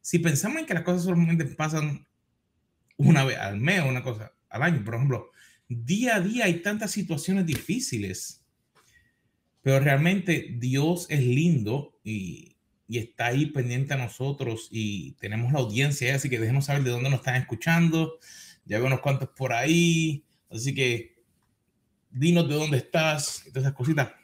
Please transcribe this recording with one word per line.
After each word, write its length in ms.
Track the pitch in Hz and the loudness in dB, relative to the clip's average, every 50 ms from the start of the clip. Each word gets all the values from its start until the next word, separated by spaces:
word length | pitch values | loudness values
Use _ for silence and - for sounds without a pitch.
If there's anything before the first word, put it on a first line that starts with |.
si 180 | _ - - 175 | _ 0 0 2
pensamos 400 | 165 165 147 135 - 214 285 330 | 2 2 0 0 0 -2 -4 -4
en 80 | 311 | -4
que 80 | - 196 | -4 -4
las 80 | 165 165 | -4 0
cosas 220 | - 180 185 170 | 0 0 0 0
solamente 400 | 190 180 170 170 165 170 165 160 | 0 2 4 4 4 4 2 0
pasan 640 | 139 - - 156 156 156 156 151 151 143 - - _ _ _ _ _ _ _ _ _ _ _ _ _ _ _ _ _ _ | -2 -4 -4 -4 -2 -2 -2 -2 -2 -4 -8 -10 _ _ _ _ _ _ _ _ _ _ _ _ _ _ _ _ _ _
una 280 | - 147 139 165 143 135 | 2 6 6 8 6 6
vez 140 | 131 117 - | 2 0 -2
al 200 | 104 98 101 101 | -4 -6 -4 -2
mes 220 | 117 160 196 190 156 | 0 2 2 2 2
o 60 | 135 | 0
una 140 | 131 123 120 | -2 -2 -4
cosa 300 | 131 117 107 110 - _ _ _ _ | -6 -8 -8 -10 -14 _ _ _ _
al 120 | - 107 139 | -4 0 2
año, 180 | 175 170 131 104 | 2 2 0 -2
por 120 | 104 - | -4 -2
ejemplo, 340 | 117 135 139 127 117 - - _ _ - - _ _ _ _ | 0 0 0 0 0 -4 -10 _ _ -20 -20 _ _ _ _
día 480 | 127 117 117 120 175 208 247 247 226 | -8 -8 -4 -2 -2 0 2 2 2
a 40 | 208 | 2
día 260 | 170 196 226 247 226 | 0 0 0 2 2
hay 140 | 190 165 170 | 2 2 0
tantas 300 | - 202 208 214 220 196 | 0 -4 -4 -2 -4 -4
situaciones 560 | - 214 185 170 170 139 - - 190 196 185 | -4 -4 -4 -4 -4 -4 -2 0 0 0 2
difíciles, 960 | 165 135 - - - 180 254 254 - - 113 101 95 95 - - - - _ _ _ _ _ _ _ _ _ _ _ _ _ _ _ _ _ _ _ _ _ _ _ _ _ _ | 0 -2 -4 -2 -2 -4 -2 -2 -4 -6 -6 -4 -6 -6 -8 -10 -14 -16 _ _ _ _ _ _ _ _ _ _ _ _ _ _ _ _ _ _ _ _ _ _ _ _ _ _
pero 180 | 135 135 135 | 2 2 4
realmente 760 | 135 147 139 139 151 175 190 202 180 - 165 135 - - 113 120 | 4 4 4 4 4 2 2 0 0 0 -2 -2 -2 -6 -8 -6
Dios 480 | 117 127 127 135 143 160 180 170 - - | -4 -2 0 0 2 0 0 -2 -4 -2
es 120 | 156 147 | 0 0
lindo 760 | 127 123 123 135 160 175 165 131 104 104 117 147 143 - _ _ _ | 2 2 2 2 4 4 2 2 0 -2 -4 -4 -6 -8 _ _ _
y, 540 | 107 110 104 95 90 73 - - - _ _ _ _ _ _ _ | -8 -8 -6 -6 -8 -12 -14 -18 -20 _ _ _ _ _ _ _
y 120 | _ 110 117 | _ -8 -8
está 280 | 104 - _ - 117 | -8 -8 _ -6 -4
ahí 200 | 120 123 135 151 | -2 0 0 0
pendiente 480 | 147 - 139 123 123 120 127 139 139 143 | 0 -2 -4 -4 -2 -2 -2 -2 -2 -2
a 40 | 131 | -4
nosotros 680 | 123 107 - - 131 139 139 139 135 120 113 110 - - | -4 -6 -6 -6 -6 -6 -4 -4 -4 -6 -6 -6 -10 -10
y 420 | - 110 110 104 104 95 73 67 - | -8 -6 -4 -4 -4 -6 -8 -10 -14
tenemos 400 | _ - 101 107 110 120 120 143 | _ -10 -6 -4 -2 0 2 2
la 80 | 147 | 2
audiencia, 540 | 127 107 104 127 139 147 139 - 123 120 139 | 0 0 0 0 0 0 0 0 0 -2 -2
así 140 | 135 - 131 | 0 -2 -2
que 100 | 123 113 | -2 -2
déjenos 280 | 113 113 123 139 139 | 0 2 2 2 2
saber 180 | - 143 143 135 | 0 0 0 0
de 60 | 123 | 0
dónde 200 | 120 123 127 135 | 0 -2 0 0
nos 100 | 139 - | 0 0
están 160 | - 131 123 | 0 0 0
escuchando. 840 | 127 127 - 120 - - 165 165 170 170 165 160 165 160 160 160 - _ - - - - - - _ _ | 0 -2 -2 -6 -6 0 2 4 4 4 4 4 2 0 -2 -4 -12 _ -20 -20 -20 -20 -20 -20 _ _
Ya 140 | - 104 107 | -4 -2 0
veo 80 | 120 | 2
unos 140 | 131 135 123 | 2 0 0
cuantos 280 | - 143 135 131 135 - | 0 0 0 0 -2 -6
por 220 | _ - 135 127 120 | _ -6 -4 -2 -2
ahí, 720 | 117 123 151 165 170 170 170 165 165 160 160 151 147 - _ _ _ _ _ | -2 2 2 4 6 6 4 4 4 2 0 -2 -4 -8 _ _ _ _ _
así 240 | - 113 117 139 135 | -10 -6 -4 -4 -2
que 440 | 135 135 123 120 110 - - _ _ _ _ _ _ _ _ _ _ _ _ _ _ _ _ _ _ _ _ | 0 0 0 0 -2 -6 -10 _ _ _ _ _ _ _ _ _ _ _ _ _ _ _ _ _ _ _ _
dinos 380 | - 127 139 170 175 170 165 135 | -6 0 2 4 4 4 4 2
de 60 | 147 | 0
dónde 240 | 151 156 156 147 127 | -2 0 0 0 -2
estás 680 | 123 - - 165 160 160 151 147 143 - - - - | -2 0 -2 0 2 2 0 0 -4 -6 -8 -10 -14
y 40 | - | -10
todas 140 | - 135 131 | -6 -2 -2
esas 100 | 139 135 | -2 -2
cositas. 340 | - 127 139 160 147 127 - - _ | -2 -2 -2 0 0 0 -2 -4 _